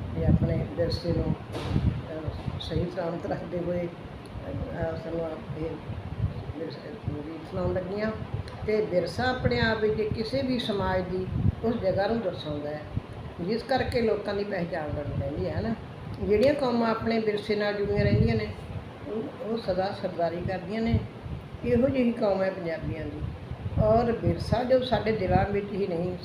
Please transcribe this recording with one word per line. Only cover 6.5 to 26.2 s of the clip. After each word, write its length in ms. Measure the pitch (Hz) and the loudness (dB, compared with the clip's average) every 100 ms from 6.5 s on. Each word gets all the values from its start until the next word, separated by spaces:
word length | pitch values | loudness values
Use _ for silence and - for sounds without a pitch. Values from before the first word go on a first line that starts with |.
| - | -8
ਵਿਰਸੇ 320 | 156 - - 151 - | -8 -8 -10 -10 -6
ਦੀ 300 | 147 147 160 - | -6 -8 -10 -8
ਸੁਣਾਉਣ 240 | 190 180 | -2 0
ਲੱਗੀ 260 | 180 175 202 | 0 -2 -2
ਹਾਂ। 100 | 220 214 - - - - - | -2 -2 -6 -6 -8 -6 0
ਤੇ 200 | 214 - | 2 2
ਵਿਰਸਾ 400 | 180 170 - 247 | 2 0 0 0
ਆਪਣੇ 300 | 254 247 240 | 2 2 4
ਆਪ 180 | 226 214 | 4 4
ਵਿੱਚ 240 | 214 214 | 2 2
ਕਿਸੇ 400 | 214 - 220 262 | 0 -2 0 0
ਵੀ 160 | 262 254 | 0 0
ਸਮਾਜ 440 | 226 202 190 185 | 0 0 2 0
ਦੀ 240 | 175 185 185 - - - | 0 -2 -2 2 2 2
ਉਸ 100 | 226 | 0
ਜਗ੍ਹਾ 320 | 233 185 185 202 | 2 2 2 2
ਨੂੰ 140 | 226 | 0
ਦਰਸਾਉਂਦਾ 500 | 190 170 156 147 147 | 0 -4 -4 -4 -4
ਹੈ, 100 | 151 151 - - - - - | -6 -6 -6 -6 -8 -10 -6
ਜਿਸ 220 | 175 226 | -2 -2
ਕਰਕੇ 380 | - 262 247 254 | 2 2 2 2
ਲੋਕਾਂ 340 | 226 214 214 | 2 2 0
ਦੀ 100 | 202 | -2
ਪਹਿਚਾਣ 440 | 202 196 170 175 151 | -2 -2 -2 -2 -2
ਬਣੀ 320 | 147 143 - | -4 -4 -2
ਰਹਿੰਦੀ 280 | 139 151 180 | -2 -2 -2
ਹੈ, 60 | |
ਹੈ 60 | 156 | -2
ਨਾ। 140 | 214 220 - - - - | -2 -2 -6 -12 -10 -4
ਜਿਹੜੀਆਂ 320 | 185 208 262 | 2 6 6
ਕੌਮਾਂ 360 | 294 254 240 226 | 4 2 2 2
ਆਪਣੇ 280 | 220 226 226 | 2 2 2
ਵਿਰਸੇ 380 | 214 208 - 208 | 2 0 0 0
ਨਾਲ 180 | 208 | 0
ਜੁੜੀਆਂ 300 | 202 202 202 | 0 0 4
ਰਹਿੰਦੀਆਂ 320 | 202 208 214 226 | 6 6 6 4
ਨੇ, 120 | 214 - - - - - - | 0 -6 -10 -10 -10 -12 -8
ਉਹ, 360 | 214 - - | -6 -6 -6
ਉਹ 140 | 202 226 | -4 -2
ਸਦਾ 360 | 220 180 190 202 | 0 0 0 -2
ਸਰਦਾਰੀ 400 | 185 170 170 175 180 | -4 0 0 0 -2
ਕਰਦੀਆਂ 340 | 185 175 220 | -4 -4 -2
ਨੇ। 160 | 226 226 - - - - - - | 2 2 0 -8 -10 -10 -10 -6
ਇਹੋ 240 | 240 240 269 | 2 6 6
ਜਿਹੀ 240 | 269 240 | 6 4
ਕੌਮ 300 | 220 214 190 | 4 4 4
ਹੈ 80 | 190 | 2
ਪੰਜਾਬੀਆਂ 540 | 185 170 160 151 160 | 0 -2 -2 -2 -4
ਦੀ। 160 | 151 147 151 - - - - - | -6 -6 -6 -8 -10 -8 0 4
ਔਰ 300 | 214 226 233 | 6 6 6
ਵਿਰਸਾ 520 | 226 175 165 - - | 2 2 0 2 0
ਜੋ 160 | 247 254 | 4 4
ਸਾਡੇ 320 | 247 208 202 | 4 2 2
ਦਿਲਾਂ 320 | 208 180 185 202 | 2 4 4 4
ਵਿੱਚ 220 | 202 202 | 2 -2
ਹੀ 140 | 185 190 | -2 0
ਨਹੀਂ, 300 | 165 175 180 | 0 -2 -4